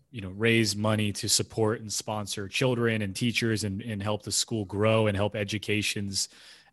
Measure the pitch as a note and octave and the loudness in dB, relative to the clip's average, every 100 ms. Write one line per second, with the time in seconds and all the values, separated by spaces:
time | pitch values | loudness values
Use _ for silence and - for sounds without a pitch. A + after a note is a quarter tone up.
0 | _ B2 F#2+ G2 A#2 A2+ G#2+ G#2 G#2+ G#2+ | _ -10 -10 0 4 4 4 2 2 2
1 | G#2 G2 G#2+ - G2+ - G#2+ A#2+ G#2+ - | 0 -2 0 0 0 0 0 0 -4 -6
2 | - G#2+ G2+ - G2 - C3 A#2 A#2 A2 | -4 -6 -4 -6 -4 0 2 2 2 2
3 | G2 F#2+ B2 G#2 A#2 G#2+ G2+ G2 A#2 G#2 | -2 0 0 2 0 0 -2 -4 -6 -4
4 | G#2 G#2+ G#2+ - - A2+ F#2 G2+ G#2+ A2+ | -2 -4 -2 -2 -2 -2 -2 2 4 4
5 | G#2+ G2 G#2 A2 G2+ G#2 - G#2 G2+ G#2+ | 4 2 0 0 -4 -4 -2 0 0 -4
6 | G2+ F#2+ - - - - _ | -4 -4 -4 -8 -20 -20 _